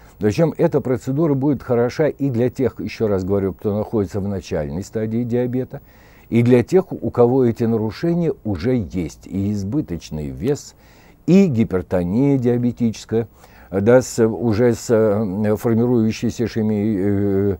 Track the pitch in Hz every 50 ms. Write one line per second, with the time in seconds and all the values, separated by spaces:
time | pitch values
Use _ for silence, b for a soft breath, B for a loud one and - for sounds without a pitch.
0 | b b b b 190 214 202 - 170 151 - - 165 165 - 135 - 123 131 113
1 | - 131 135 147 170 156 139 131 131 151 135 - - - 120 117 120 123 - -
2 | 156 135 - - 139 139 120 110 123 123 - - 131 113 - - 85 110 - -
3 | 113 104 101 95 90 90 101 101 95 95 87 - - 107 101 107 104 - - 107
4 | 98 92 - 101 95 101 101 92 - - 95 80 76 71 73 92 101 - - 113
5 | 110 113 110 117 123 117 117 120 123 120 120 127 123 - - 139 b b b b
6 | b b b b b b - 117 120 120 127 123 - - 165 185 180 - 143 -
7 | - 113 - 123 120 120 127 135 127 117 110 - 117 113 117 107 107 110 92 -
8 | - 170 170 175 170 151 - - - 107 98 80 85 127 131 120 95 73 - 92
9 | 82 73 - - - - - 95 98 101 104 101 98 98 123 156 135 - 87 78
10 | - - 78 78 73 69 65 64 90 135 147 - - - - b b b b b
11 | b b b b - - 175 196 202 180 123 110 113 - 92 92 87 - 95 92
12 | 87 87 98 120 139 143 139 131 120 123 120 123 123 123 117 - 123 113 104 -
13 | - - 110 113 117 - b b b b b b b b - 98 101 113 123 131
14 | 123 - - 120 113 113 107 82 113 117 104 104 123 120 113 - - - 117 107
15 | 110 110 98 107 113 95 90 104 107 104 107 104 - 120 113 110 120 123 127 117
16 | 110 110 104 - 123 113 - - 113 104 - 117 107 110 107 104 101 110 107 90
17 | 95 104 101 98 101 101 98 98 101 101 95